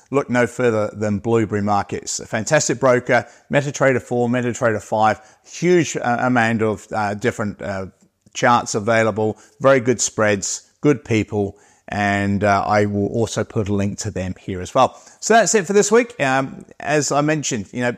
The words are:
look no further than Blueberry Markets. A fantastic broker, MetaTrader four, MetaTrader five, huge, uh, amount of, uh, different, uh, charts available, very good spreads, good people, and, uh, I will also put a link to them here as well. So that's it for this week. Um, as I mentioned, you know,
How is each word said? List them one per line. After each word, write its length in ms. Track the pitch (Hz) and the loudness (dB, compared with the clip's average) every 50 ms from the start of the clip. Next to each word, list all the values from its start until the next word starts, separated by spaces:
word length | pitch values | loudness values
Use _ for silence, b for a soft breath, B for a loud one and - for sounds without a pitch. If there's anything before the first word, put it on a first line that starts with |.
| b b | b b
look 180 | 131 139 - - | -2 -2 -2 0
no 180 | 120 123 120 | 0 0 0
further 440 | 113 - - 127 120 110 107 107 104 - | 0 0 0 0 2 2 0 0 -2 -4
than 240 | 104 107 107 104 95 | -4 -2 -2 -2 -2
Blueberry 440 | - 117 117 117 110 95 107 104 | 0 0 0 2 2 0 -2 -2
Markets. 580 | 101 104 101 101 95 - - 82 - - - - | 0 0 0 0 -2 -4 -8 -10 -8 -8 -10 -10
A 60 | - | -8
fantastic 520 | - - 110 104 - 156 147 - - 139 117 | -8 -6 -6 -2 0 0 0 2 0 0 2
broker, 480 | 139 131 123 123 - - 127 117 104 B B B B - | 2 4 4 2 2 2 0 0 0 B B B B -4
MetaTrader 520 | - 143 139 147 131 - 143 135 131 113 | -2 -2 -2 -2 -2 0 2 2 2 0
four, 260 | - - 123 120 120 117 | -2 -2 -2 -2 0 0
MetaTrader 540 | 123 127 120 123 107 - 127 117 107 101 | -2 -2 -2 -4 -4 -2 -2 -2 -2 -2
five, 380 | - - 113 107 107 110 104 - b b b b b | -4 -4 0 2 2 2 2 0 b b b b b
huge, 500 | - - - 165 175 180 175 143 - - | -20 -8 -2 2 4 4 4 2 0 -4
uh, 220 | - - 120 120 - | -4 -2 -2 -2 0
amount 420 | 123 127 127 120 113 113 117 107 | 0 0 2 2 2 2 2 0
of, 240 | 110 110 104 - - - - | 0 0 -2 -4 -6 -8 -6
uh, 200 | 110 104 101 104 | -4 -4 -4 -4
different, 460 | 101 - 117 - - 110 101 - - | -2 -2 -2 -2 -2 -4 -6 -6 -6
uh, 240 | 62 101 98 95 95 90 - _ _ _ _ _ _ _ - | -8 -8 -6 -8 -8 -12 -14 _ _ _ _ _ _ _ -6
charts 400 | - - 123 120 117 92 - - | 0 2 4 4 4 2 -2 -4
available, 640 | 117 98 117 113 113 113 110 98 110 110 110 104 b b b b - | -2 0 2 2 2 2 2 0 0 -2 -2 -2 b b b b 0
very 200 | - 135 139 135 | 4 4 4 4
good 200 | 113 127 120 - | 4 0 0 0
spreads, 720 | - - - - 110 104 104 98 - - - - - _ _ _ | -2 -4 -2 0 2 2 2 0 -2 -6 -8 -10 -12 _ _ _
good 220 | - 147 139 - - | 2 2 2 2 0
people, 540 | - 113 110 101 - 110 104 101 98 - b b b b b b - | -2 0 0 0 -2 -2 -4 -4 -4 -6 b b b b b b -8
and, 560 | - 101 104 101 101 101 101 101 101 95 104 | -4 -2 0 0 0 0 0 0 0 0 2
uh, 200 | 101 98 98 - | 2 2 2 2
I 180 | - 104 107 104 | 2 2 2 2
will 240 | 104 101 101 101 - | 2 0 -2 -2 -2
also 360 | - 117 110 - - 117 101 | 0 -2 -2 -2 -2 -4 -6
put 260 | - - 117 101 98 | -4 -4 -4 -2 -2
a 40 | 104 | -2
link 240 | 101 98 101 95 - | -2 -2 -2 -4 -6
to 100 | - 104 | -8 -8
them 240 | 90 95 92 95 92 - | -6 -6 -6 -6 -8 -10
here 220 | - - 95 90 | -10 -10 -8 -8
as 140 | 92 - - | -8 -2 0
well. 260 | 135 123 - B B B B B B | 2 2 2 B B B B B B
So 120 | - - | 0 4
that's 220 | 220 233 202 160 - | 4 4 4 4 2
it 120 | 214 170 | 0 0
for 60 | - | 2
this 180 | 196 208 196 - | 2 2 4 4
week. 280 | 214 240 254 - - - | 4 2 2 0 -2 -4
Um, 460 | 143 131 131 135 135 117 - - - - - - | -2 0 0 0 -2 -4 -8 -14 -20 -20 -18 -10
as 300 | - - 151 151 139 - | -4 -2 0 0 0 0
I 120 | 151 139 | 0 0
mentioned, 480 | 147 151 156 151 127 - 139 107 95 - | 2 2 0 -2 -2 -4 -4 -6 -6 -8
you 80 | - 123 | -6 -4
know, 160 | 123 123 110 | -2 -2 -4